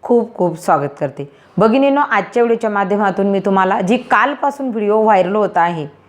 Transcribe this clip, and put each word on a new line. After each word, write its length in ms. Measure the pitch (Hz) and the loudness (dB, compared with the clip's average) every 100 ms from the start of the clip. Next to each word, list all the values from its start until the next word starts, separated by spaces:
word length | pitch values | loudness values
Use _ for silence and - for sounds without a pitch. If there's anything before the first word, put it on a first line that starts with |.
खूप 320 | - 240 226 | 2 0 0
खूप 240 | - 180 160 | -2 -4 -2
स्वागत 300 | - 165 143 - | -2 0 -2 -6
करते. 320 | 147 139 143 _ _ - | -8 -8 -16 _ _ 0
भगिनींनो, 440 | 214 247 277 277 285 | 2 4 2 2 0
आजच्या 320 | 220 190 240 | -2 -2 0
व्हिडिओच्या 280 | 233 226 226 | 0 0 -2
माध्यमातून 560 | 202 196 202 202 190 202 | -2 -2 0 0 0 0
मी 140 | 196 | 0
तुम्हाला 400 | 196 196 185 190 | 0 2 2 0
जी 160 | 185 233 | 0 -2
कालपासून 720 | 233 220 247 285 285 277 269 | 2 2 2 0 -4 -4 -6
व्हिडिओ 340 | 226 208 214 | -4 0 2
व्हायरल 340 | 220 202 180 208 | 4 4 2 0
होत 200 | 202 180 | 0 0
आहे 300 | 170 170 143 - | 0 -2 -8 -14